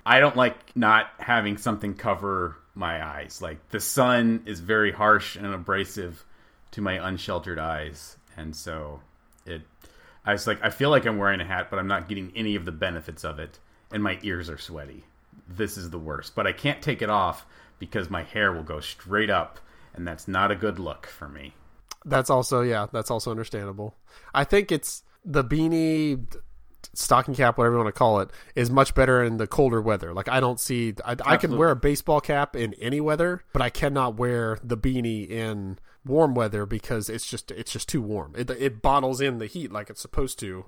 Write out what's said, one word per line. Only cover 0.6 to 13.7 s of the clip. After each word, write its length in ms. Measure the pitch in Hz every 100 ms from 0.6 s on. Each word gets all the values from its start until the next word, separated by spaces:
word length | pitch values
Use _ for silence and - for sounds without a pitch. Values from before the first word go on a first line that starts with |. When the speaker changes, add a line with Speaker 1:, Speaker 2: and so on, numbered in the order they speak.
| - 120
Speaker 1:
not 320 | 110 110 - -
having 380 | - 117 104 101
something 360 | 120 104 104 95
cover 640 | 110 95 101 95 87 82 _ 98
my 260 | 87 82
eyes. 380 | 78 73 76 -
Like, 280 | 85 78 -
the 100 | 107
sun 640 | - 139 123 120 117 113 107
is 140 | 90
very 320 | 87 110 104
harsh 460 | 92 107 104 - 90
and 100 | 101
abrasive 760 | 95 87 98 95 107 87 82 - - _ _ -
to 100 | -
my 260 | 98 92 92
unsheltered 500 | 92 - 90 92 80
eyes. 600 | 80 78 76 73 - - _ -
And 180 | 78
so 460 | 78 - 80 76 71 - _ _ _ -
it, 160 | 82 78 _ - - - - 107
I 80 |
was 120 | 101 -
like, 140 | 104
I 80 | 110
feel 200 | - 143
like 160 | 139 117
I'm 120 | 104
wearing 220 | 98 95
a 60 | 87
hat, 220 | 92 -
but 100 | 98
I'm 80 | 95
not 220 | 98 85
getting 240 | 98 92 113
any 200 | 110 101
of 80 | 87
the 80 |
benefits 500 | 80 92 82 - 78
of 160 | 80 76
it. 180 | 80 - _